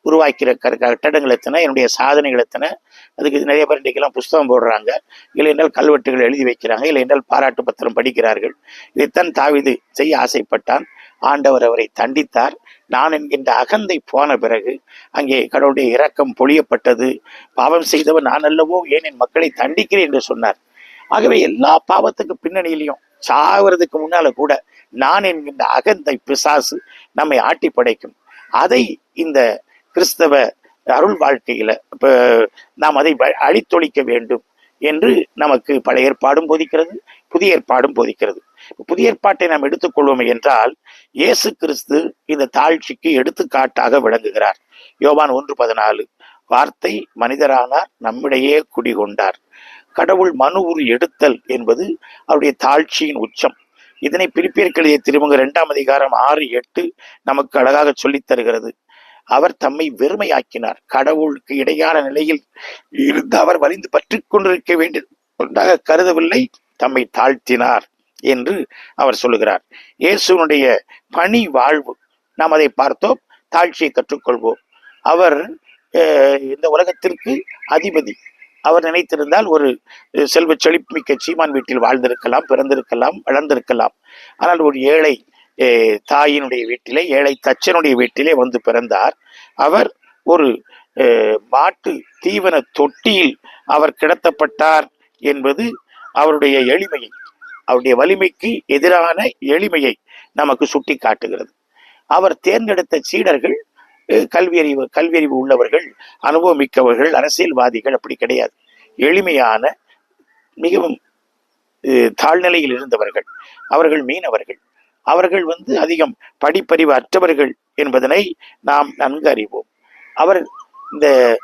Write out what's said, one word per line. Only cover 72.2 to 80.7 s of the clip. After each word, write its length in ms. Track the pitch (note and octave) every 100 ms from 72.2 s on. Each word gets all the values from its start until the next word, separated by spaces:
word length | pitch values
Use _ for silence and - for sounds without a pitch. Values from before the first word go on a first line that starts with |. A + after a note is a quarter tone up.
| _ -
நாம் 160 | D#3+
அதை 180 | D#3 D3
பார்த்தோம், 500 | - C#3 - G#3 C4 _ _ _
தாழ்ச்சியை 420 | E3+ F3 - D#3
கற்றுக்கொள்வோம். 680 | C3 - C#3+ - A#2+ A2+ A2+ _ _ - _
அவர், 500 | - E3+ F3 C#3+ G3+ D#4+ _ _ _
அஹ், 480 | E3 D#3+ D3 C#3 C#3
இந்த 280 | C3+ C#3+ D#3+
உலகத்திற்கு 760 | D3+ F3+ F3+ F#3 E3+ A#3 C#4 - - -
அதிபதி. 400 | D#3 G3 D#3 G#2 - - _ - _
அவர் 220 | D3+ E3
நினைத்திருந்தால் 640 | D#3+ E3+ E3+ D3+ D3 F#3 G#3
ஒரு, 340 | D#3 C#3 - _ - _ D3
அஹ், 60 |
செல்வ 300 | C#3+ E3 E3 D#3
செழிப்புமிக்க 580 | -